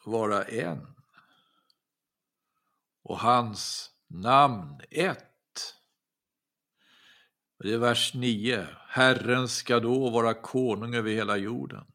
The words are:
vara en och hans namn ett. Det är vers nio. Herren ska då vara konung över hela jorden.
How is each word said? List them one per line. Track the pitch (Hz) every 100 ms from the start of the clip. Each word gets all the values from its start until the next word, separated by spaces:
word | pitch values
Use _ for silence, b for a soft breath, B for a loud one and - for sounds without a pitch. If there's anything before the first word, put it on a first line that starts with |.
vara | 107 113 104 101
en | - 113 85 76 - - _ b b b b b b b _ _ _ _ _ _ _ _ _ _ _ _
och | - 92
hans | 113 123 113 101 - - - _ _
namn | 82 110 135 143 110 - 71 -
ett. | 151 180 123 - _ _ - - - _ _ _ _ _ _ _ _ _ _ b b b b b _ _ _
Det | 98
är | 117
vers | 120 113 -
nio. | 131 123 107 117 113 82 - -
Herren | 131 131 127 110 127 120
ska | - - 120
då | 117 131 127
vara | 117 113
konung | 110 - 131 127 101 117
över | 120 110
hela | 110 104 104
jorden. | 101 123 135 - -